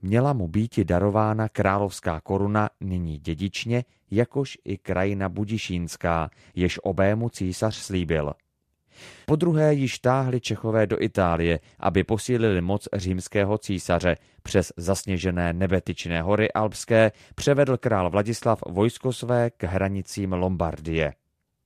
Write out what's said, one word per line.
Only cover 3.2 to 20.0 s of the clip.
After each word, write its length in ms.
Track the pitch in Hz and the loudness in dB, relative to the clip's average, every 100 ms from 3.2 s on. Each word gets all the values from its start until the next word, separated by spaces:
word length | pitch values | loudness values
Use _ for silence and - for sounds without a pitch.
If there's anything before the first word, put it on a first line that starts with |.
| 80 78 98 - 113 120 127 _ - | -6 -4 -4 -4 -4 -4 -4 _ -4
jakož 480 | 98 120 135 135 - | 0 0 -2 -6 -8
i 140 | - 95 | -8 -8
krajina 500 | - 90 98 101 95 | -4 -2 0 -2 -4
budišínská, 1000 | 87 104 110 - 90 85 - 87 82 78 - _ | -4 -4 -4 -4 -4 -4 -4 -2 0 -2 -8 _
jež 240 | - 90 - | -2 0 0
obému 460 | - 92 98 107 117 | -4 0 2 2 -2
císař 480 | - 92 90 110 - | -4 -6 -2 -4 -4
slíbil. 580 | - 92 82 80 73 73 _ _ _ _ _ - - - - | -4 -2 0 0 -2 -6 _ _ _ _ _ -20 -20 -10 -2
Podruhé 480 | 151 175 156 156 | 0 2 4 4
již 240 | 147 131 - | 4 0 0
táhli 420 | 123 131 131 123 | 2 2 2 -2
Čechové 460 | - 107 113 110 104 | -2 -4 0 2 2
do 160 | 107 | 2
Itálie, 580 | 101 - 90 85 85 80 - - | 0 2 2 4 2 0 -4 -4
aby 240 | 95 90 | 0 2
posílili 560 | 92 104 - 120 113 92 | 2 0 0 0 2 2
moc 280 | 87 101 - | 0 -2 -2
římského 640 | 101 92 92 - 104 98 107 | -4 -2 -4 -2 0 0 0
císaře. 580 | - 92 - 87 87 80 _ _ | -2 -4 0 2 2 0 _ _
Přes 300 | - 98 85 - | -2 0 0 -2
zasněžené 760 | 85 95 - 92 92 87 85 | -2 -2 -2 -2 -2 0 -2
nebetyčné 680 | 85 92 92 - 87 85 85 | 0 0 0 -2 -8 -4 -2
hory 300 | 85 104 107 | 0 2 2
alpské 600 | - 107 - - 113 110 - - | 0 -2 -4 2 4 4 2 -16
převedl 420 | - - 139 135 127 | -4 2 4 4 2
král 340 | 120 104 90 | 0 0 2
Vladislav 480 | 92 104 113 101 95 - | 0 0 0 0 0 -2
vojsko 440 | 90 113 - 131 | 0 0 0 -6
své 380 | 120 117 123 117 | -4 -2 0 0
k 140 | - | -2
hranicím 680 | 87 92 95 98 | -4 -2 -2 -4